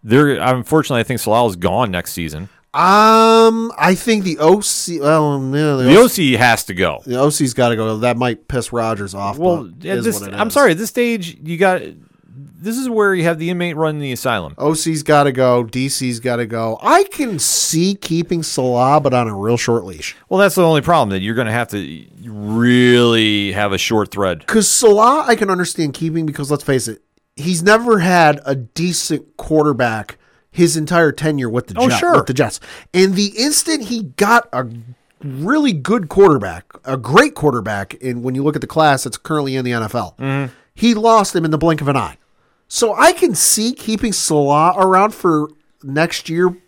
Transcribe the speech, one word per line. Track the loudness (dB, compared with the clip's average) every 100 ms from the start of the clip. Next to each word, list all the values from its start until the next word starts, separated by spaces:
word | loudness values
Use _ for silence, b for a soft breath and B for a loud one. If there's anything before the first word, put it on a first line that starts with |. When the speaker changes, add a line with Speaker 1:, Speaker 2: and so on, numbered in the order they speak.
Speaker 1:
They're, | 4 4 4 2
unfortunately, | 0 -2 0 0 0 -2
I |
think | -2 -4
Salah | 0 2 2
is | 0
gone | -2 0 -2
next | -4 -8
season. | -8 -8 -10 -14 b _
Speaker 2:
Um, | 0 4 6 6 6 6 6 4 2 -6 0
I | 0
think | 2 0 0
the | 0 0
O | 4 4
C, | 2 -6 -6 -4
well, | 2 2 2 -2 -2
yeah, | 0 0 2
the |
Speaker 1:
The | 6 6
Speaker 2:
O |
C, |
Speaker 1:
O | 6
C | 4 0 2
has | 2 2
to | -2
go. | -2 -2 -2
Speaker 2:
the | -6 0
O | 0
C's | 0 -2
gotta | 0 0 0
go. | -2 -2
That | -2 0
might | -2 -4 _
piss | -6 -4
Rodgers | -4 -4 -4 -8
off, | -8 -8 -2
Speaker 1:
Well, | -2 -2
Speaker 2:
but | -6 -16 -8
Speaker 1:
at | -4
Speaker 2:
is | -4
Speaker 1:
this, | -6
Speaker 2:
what | -10
it |
Speaker 1:
I'm | -6 -2
Speaker 2:
is. |
Speaker 1:
sorry, | 2 2
at | 0
this | -6
stage, | -4 -2 -4 -8 -14
you | -12 -2
got, | 0 0 -6 -18 _ _ _
this | -20 -20 -14 -8 -6
is | -4
where | 0 0
you | 2
have | 0 -2
the | -4
inmate | -4 -4 -2
running | -4 -4
the | -6
asylum. | -6 -4 -4 -6 -4
Speaker 2:
O | -2
C's | -2 -2 -4
gotta | 2 2 4
go. | 2 2 2
D | 0 -6 -6
C's | -4 -6 -4
gotta | -4 -4 -6
go. | -6 -6 -4
I | 0 2
can | 0 -4 -6 -4
see | -4 -2 -2 0 0 -2
keeping | -4 -4 -2 -4
Salah, | -4 -4 -2 2 2 2
but | 2
on | 0 -2
a | -4
real | -2 -2
short | 0 -2
leash. | -4 -14 -14 b b
Speaker 1:
Well, | 2
that's | 2
the | 4
only | 2 2
problem, | 2 2 2
that | -2
you're | -4
gonna | -4 -2
have | -4 -4
to | -8 -10 -14 -20 -20 -16 -12 -6 0 4
really | 6 6 6 4 4 2 0 -2
have | -2 -2
a | -2
short | -2 -2 -2
thread. | -4 -4 -4 -2
Speaker 2:
'Cause | 0 2
Salah, | 2 4 6 4 4 0
I | 0
can | 0
understand | -2 -2 -4 -6
keeping | -4 -6 -4 -6
because, | -6 -4
let's | -4
face | -2 -2 -2
it, | -12 _ _ _ -10
he's | -4 -2
never | 2 2 4 2
had | 4 4 4 2
a | -4
decent | -6 -6 -6 -4 -4 -4 -6 -8 -18
quarterback | -2 2 2 0 -2 -4 -10 -20 _ _ _
his | 0 0 2
entire | -2 2 2
tenure | 0 -4 -2 -2
with | -4 -6
the | -2
Speaker 1:
Oh, | 0
Speaker 2:
Jets, | 2
Speaker 1:
sure. | 2
Speaker 2:
with | 2 0
the |
Jets. | -2 -2 -4 B B B
And | 2 2
the | 2 -2 -2
instant | -2 -2 -2 -4
he | -4 -8
got | -8 -2 2 2 2
a | -8 -6 -10 -18 -20 _ _
really | -14 -8 -2 0 0
good | -2 -2 -2 0
quarterback, | 6 6 6 -2 -10 -14 -20
a | -8 -8
great | 2 2 2
quarterback, | 0 -2 -2 -4 -6 -8
in, | -10 -8 -6
when | -6
you | -2
look | -2
at | -2
the | -6
class | 0 2 2
that's | -2 -12
currently | -6 -4 -2 -4
in |
the | -2
N | -4
F | -4
L, | -6 -8 -8
Speaker 1:
Mm-hmm. | -6 -4 -6 b b
Speaker 2:
he | -2 0
lost | 2 4 4 2
him | -2
in | -2
the | 0
blink | 0 0
of | 0
an | -2
eye. | -4 -10 _ _ _ _ _
So | -2 -2
I | 4 2
can | 4 0
see | 2 0 0 -2
keeping | -4 -6 -4 -2
Salah | -4 0 0 2 4 4 4
around | 4 4 2
for | 0 0 0 -2 _ _ _
next | -8 -2 -2 -4 -6
year | 0 0 -2